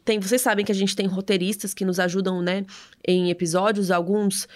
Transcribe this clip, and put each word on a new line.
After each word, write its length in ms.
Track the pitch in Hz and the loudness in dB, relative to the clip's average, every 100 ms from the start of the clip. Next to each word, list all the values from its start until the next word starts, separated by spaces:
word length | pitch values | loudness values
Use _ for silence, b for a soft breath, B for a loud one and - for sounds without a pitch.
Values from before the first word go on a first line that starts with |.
tem, 160 | - 214 | -2 0
vocês 220 | 190 254 | 2 2
sabem 240 | 254 202 208 | 2 0 0
que 60 | |
a 40 | 196 | 2
gente 200 | 196 - | 0 0
tem 100 | 196 | -2
roteiristas 680 | 185 190 196 180 208 196 | -2 0 0 0 -4 -6
que 120 | - 185 | -4 -2
nos 140 | 180 | 0
ajudam, 420 | 180 185 190 185 | 0 0 -2 -2
né, 240 | 175 190 196 B B B - | -2 -2 -6 B B B 0
em 220 | 180 180 | 2 2
episódios. 600 | 175 170 175 202 208 185 | 0 0 2 2 0 2
Alguns 560 | 180 175 208 202 190 - | 0 2 0 0 -2 -8